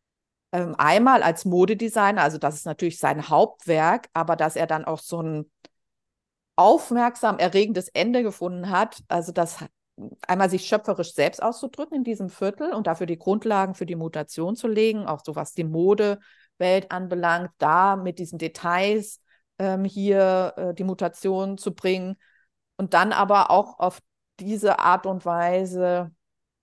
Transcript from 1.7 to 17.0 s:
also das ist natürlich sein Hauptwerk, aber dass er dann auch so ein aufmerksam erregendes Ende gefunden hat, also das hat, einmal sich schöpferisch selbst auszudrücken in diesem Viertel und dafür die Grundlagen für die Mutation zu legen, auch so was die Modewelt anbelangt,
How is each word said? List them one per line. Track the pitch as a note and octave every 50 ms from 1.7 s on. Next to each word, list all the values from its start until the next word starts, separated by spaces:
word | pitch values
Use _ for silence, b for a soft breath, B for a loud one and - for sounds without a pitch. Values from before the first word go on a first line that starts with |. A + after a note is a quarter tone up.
| A3+ G3+ A3+ A3 - A3+ G3+ G3 G#3 G3
also | D3+ D3 D#3
das | D3+ D#3+ C#3+ D3+
ist | - -
natürlich | E3+ D3+ - F3+ E3+ D#3+ -
sein | - C#3+ D3 D3+ D3+
Hauptwerk, | - D#3 D3+ G#3 D3 - _ - E3+ D#3+ D#3 D#3 E3 G3+ A#3+ - - _
aber | E3+ E3 D#3+ E3
dass | D#3+ D#3 D#3+ -
er | C3 D#3+
dann | D#3 D#3+ D#3 -
auch | - D#3+ D#3
so | - - F3 E3+ D#3+
ein | D#3+ D#3 D3+ D3+ - _ _ _ _ _ _ _ _ _ _ _ _ _ _ _ _ _ _ _ _ _
aufmerksam | - F3 G#3 C#4+ E4 - - A#3+ A#3+ A#3+ A#3+ A#3+ - - G#3+ G3 -
erregendes | E3+ F3+ F3+ G3 G#3+ G#3+ G#3+ F3+ F3+
Ende | - - C#3+ F3+ A#3 B3 B3
gefunden | A#3+ G#3 F#3+ - - F3+ F3+ F3+ F3 G3
hat, | F#3 F#3 A3 A3 - - -
also | _ E3+ F3 E3 F3
das | E3+ F3+ E3 D#3+ - -
hat, | D#3 - _ _ _ _ _ - G2+ - - _ -
einmal | - F3+ F#3 G3 F#3
sich | F#3 F3+ -
schöpferisch | - A3 G#3+ G#3+ - F#3 - E3+ - -
selbst | - C#3+ D#3+ - -
auszudrücken | - A3+ A#3+ - - A#3+ - - D4+ D#4+ E4
in | C4+ B3
diesem | A#3 A3 G#3 G3 F3+
Viertel | - - G3 G3 G3+ - D4+ E4+ F#4
und | G#3+ G#3
dafür | F3 E3 - F3+
die | E3 E3+
Grundlagen | E3 - F#3 G3 A3 - A3+ G#3 G3 F#3+ F#3+ F#3
für | - F#3
die | E3 E3+
Mutation | E3 D#3+ D#3+ - D#3 D3+ - - D#3+ D#3+ F3+ A3+
zu | - -
legen, | A#3 G#3+ G#3+ A3 A3 A3 G#3+ G3
auch | - D#3 D3 -
so | - D3
was | D#3 D3+ - -
die | - E3
Modewelt | D#3+ D#3 E3 F3 F#3+ G#3 G#3 G#3 G#3 G3+ G3+ _ _ _ _ _ _ _ _ F3+ F3+ F#3 G3 F#3+ -
anbelangt, | F#3+ F3+